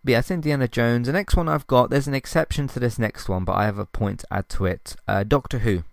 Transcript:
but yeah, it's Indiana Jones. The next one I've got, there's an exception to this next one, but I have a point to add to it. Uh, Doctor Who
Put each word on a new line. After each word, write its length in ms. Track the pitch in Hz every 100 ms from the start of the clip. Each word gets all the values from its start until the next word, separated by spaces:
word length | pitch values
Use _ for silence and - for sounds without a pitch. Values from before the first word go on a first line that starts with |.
but 100 | 131
yeah, 60 | 117
it's 120 | -
Indiana 380 | 180 151 143 123
Jones. 380 | - 117 120 120
The 60 |
next 220 | 170 196
one 140 | - 165
I've 180 | 151 -
got, 220 | 127 123
there's 180 | 139 139
an 60 |
exception 560 | 135 - 165 156 - 139
to 100 | 131
this 180 | 120 110
next 300 | 110 - -
one, 160 | 92
but 140 | 92 92
I 80 |
have 120 | 104 101
a 80 |
point 360 | 101 - 104 98
to 60 | -
add 160 | 95 -
to 160 | -
it. 300 | 95 - - - -
Uh, 160 | 98
Doctor 340 | 104 143 - 127
Who 240 | 110 92 -